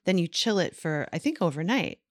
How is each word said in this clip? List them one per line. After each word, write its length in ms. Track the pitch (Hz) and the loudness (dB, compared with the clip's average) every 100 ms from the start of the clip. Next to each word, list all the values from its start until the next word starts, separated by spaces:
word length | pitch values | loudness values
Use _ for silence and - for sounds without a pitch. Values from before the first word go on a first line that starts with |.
| - | 0
then 100 | 185 | 2
you 100 | 170 | 2
chill 320 | - 233 202 | 0 2 2
it 160 | 170 | 0
for, 320 | - 160 151 - | -2 -4 -4 -4
I 60 | 160 | -4
think, 240 | 285 320 | -2 0
overnight. 560 | 175 143 170 254 - - _ | 0 0 0 0 0 -6 _